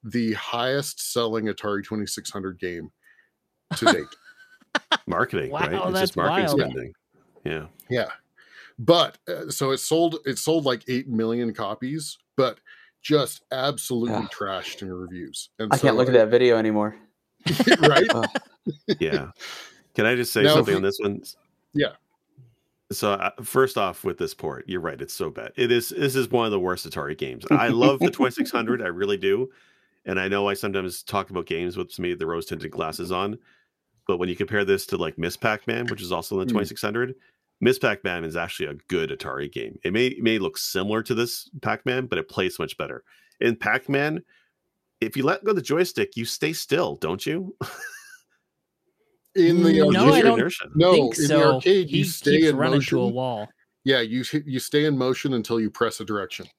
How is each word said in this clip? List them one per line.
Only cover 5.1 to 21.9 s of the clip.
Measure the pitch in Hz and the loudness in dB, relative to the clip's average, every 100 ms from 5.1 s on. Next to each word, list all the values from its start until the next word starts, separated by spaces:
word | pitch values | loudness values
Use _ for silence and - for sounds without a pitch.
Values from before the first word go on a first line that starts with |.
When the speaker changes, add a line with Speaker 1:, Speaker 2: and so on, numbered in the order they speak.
| 87 123 - 135 | -2 0 -2 -4
Speaker 2:
Wow, | 143 | -4
Speaker 3:
right? | - | -2
It's | 87 185 | -2 -2
Speaker 2:
that's | 185 | 0
Speaker 3:
just | 190 - | 0 0
marketing | 85 175 175 | 0 2 2
Speaker 2:
wild. | 143 | 2
Speaker 3:
spending. | - 64 60 - _ _ _ _ | 0 -4 -10 -16 _ _ _ _
Yeah. | - 78 76 _ - | -8 -8 -10 _ -4
Speaker 1:
Yeah. | 123 107 - _ _ _ - - - | -2 -2 -8 _ _ _ -20 -20 -6
But, | 113 170 139 - - | 4 4 4 -4 -10
uh, | 87 160 | -10 -8
so | 143 135 | -4 -2
it | 131 | -2
sold, | - 160 170 160 - | 0 0 0 -2 -6
it | 120 | -4
sold, | - 160 139 | 0 0 0
like, | 120 - | -4 -4
eight | 127 135 | -4 -2
million | 113 113 117 120 | -2 -2 -2 -4
copies, | 104 104 107 127 156 151 - _ - | -4 -8 -6 -8 -8 -10 -14 _ 0
but | 131 - _ - _ _ | 0 0 _ -20 _ _
just | - 151 127 - _ | 0 0 0 -6 _
absolutely | 131 135 123 - 120 120 107 | -4 -2 -4 -4 -2 -2 -2
Speaker 4:
Ugh. | 101 | -6
Speaker 1:
trashed | - 101 95 87 - | -8 -6 -6 -8 -12
in | 95 | -10
reviews. | 90 90 90 73 - - _ | -10 -10 -12 -12 -14 -18 _
And | 110 | 0
Speaker 4:
I | 139 | 2
can't | 139 | 4
Speaker 1:
so | 120 | 4
Speaker 4:
look | 127 | 6
at | 120 | 6
Speaker 1:
I | |
Speaker 4:
that | 110 | 6
video | 120 123 113 | 6 6 6
anymore. | 110 107 107 - _ _ _ _ - | 4 2 -2 -4 _ _ _ _ -4
Speaker 1:
<laughs> | - 247 - | 0 4 6
Right? | - - - | 6 6 4
Speaker 4:
Ugh. | - 220 - - _ - 147 - - | 2 0 -4 -8 _ -10 -8 -4 -2
Speaker 3:
Yeah. | 80 73 71 - - - - _ _ | 0 -2 -6 -14 -16 -16 -18 _ _
Can | - 110 | 0 2
I | 123 | 2
just | 120 | 0
say | 110 | 4
Speaker 1:
Now, | 143 | 6
if | 151 | 6
Speaker 3:
something | 107 | 6
Speaker 1:
we | 98 | 2
Speaker 3:
on | |
this | 98 98 | 2 0
one? | 104 101 - - _ _ _ | -4 -4 -10 -20 _ _ _
Speaker 1:
Yeah. | 147 135 | -2 -2